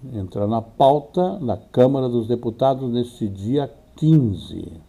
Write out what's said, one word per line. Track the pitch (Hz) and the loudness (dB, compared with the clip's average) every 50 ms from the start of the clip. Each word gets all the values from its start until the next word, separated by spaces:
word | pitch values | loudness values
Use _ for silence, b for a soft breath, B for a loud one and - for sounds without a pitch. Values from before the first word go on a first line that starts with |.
| 131 131 | -16 -12
Entra | 127 107 95 92 - 107 104 104 | -10 -10 -10 -8 -6 -4 -2 -2
na | 113 113 110 | -2 -4 -4
pauta | - - - 139 135 143 151 147 - - 180 180 185 202 208 | -8 -2 4 4 4 4 4 0 -4 -2 -2 -2 -2 -2 -6
da | 151 120 95 | -4 -4 -4
Câmara | - - _ - 127 127 131 139 135 131 123 | -6 -6 _ 2 4 4 4 4 0 -2 0
dos | 120 120 113 107 | 0 -2 0 0
Deputados | 120 117 120 120 110 - 135 135 135 131 135 123 | -4 -2 -2 -8 -4 0 0 0 0 0 -4 -4
neste | 117 120 120 120 - - 117 104 | -2 -4 -4 -4 -6 -8 -8 -8
dia | 98 95 98 107 131 147 143 127 - - - _ _ | -6 -6 -6 -2 -2 -2 -2 -4 -10 -18 -20 _ _
quinze. | - 160 156 160 156 131 110 95 80 69 - - 90 87 85 82 82 - | -2 4 6 6 6 4 2 -2 -4 -10 -12 -12 -12 -12 -12 -14 -18 -20